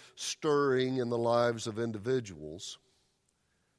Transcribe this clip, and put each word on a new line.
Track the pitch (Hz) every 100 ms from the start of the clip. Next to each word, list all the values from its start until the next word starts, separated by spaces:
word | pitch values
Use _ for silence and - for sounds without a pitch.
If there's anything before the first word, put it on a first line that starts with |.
| - -
stirring | - - 156 143 139 127 127 131
in | 120
the | 120
lives | 117 120 120 117 117
of | 107
individuals. | 117 107 113 131 107 78 76 87 - - _ _ _ _ _ _ _ _ _